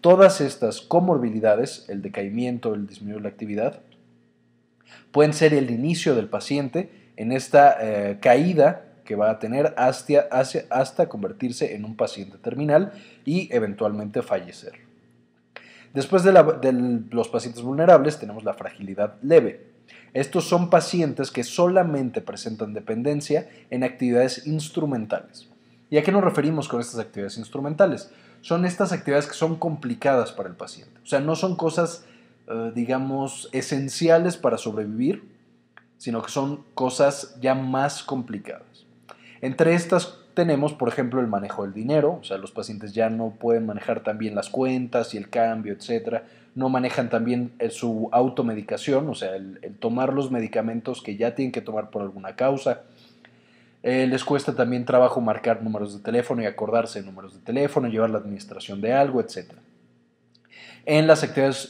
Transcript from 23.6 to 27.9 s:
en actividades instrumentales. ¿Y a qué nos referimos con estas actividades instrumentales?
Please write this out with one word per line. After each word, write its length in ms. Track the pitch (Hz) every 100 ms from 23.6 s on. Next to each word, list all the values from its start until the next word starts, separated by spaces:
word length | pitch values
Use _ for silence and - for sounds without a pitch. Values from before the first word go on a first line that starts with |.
| _
en 160 | 127 127
actividades 600 | - 123 120 131 - 151
instrumentales. 1000 | 156 - - 151 123 107 - - - - _ _ _ _
¿Y 80 | 147
a 60 |
qué 80 | 147
nos 120 | 202
referimos 440 | 180 - 147 160 -
con 140 | 120
estas 180 | 117 117
actividades 380 | 107 104 98 113
instrumentales? 720 | 110 135 143 151 196